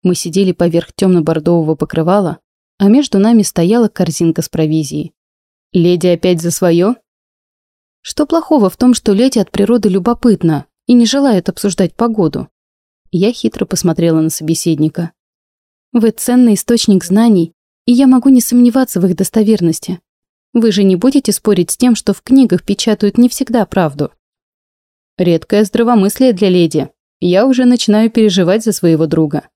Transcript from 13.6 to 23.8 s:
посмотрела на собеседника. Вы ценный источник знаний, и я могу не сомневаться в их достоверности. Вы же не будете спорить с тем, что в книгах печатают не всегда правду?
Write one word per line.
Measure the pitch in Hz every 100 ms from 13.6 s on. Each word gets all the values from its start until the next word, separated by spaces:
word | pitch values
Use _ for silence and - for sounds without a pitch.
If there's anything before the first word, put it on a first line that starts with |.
посмотрела | 190 175 175 160 170 160
на | 160
собеседника. | - 156 170 170 151 156 160 165 _ _ _ _ _ _ _ _
Вы | 240 226
ценный | - - 247 240
источник | 202 - 233 - 190
знаний, | 170 202 233 196 165 _ _ _ -
и |
я | 247 269
могу | 254 277
не | 254
сомневаться | - 247 240 262 254 180
в | 180
их |
достоверности. | 165 190 226 214 220 170 160 - 180 _ _ _ _ _
Вы | 240 226
же | 196
не | 196 185
будете | 240 277 -
спорить | 202 - 190 175
с | -
тем, | 247
что | 220 -
в | 196
книгах | - 269 240 190
печатают | - 202 - 214 202 220
не | 240
всегда | - 254 233 196
правду? | 190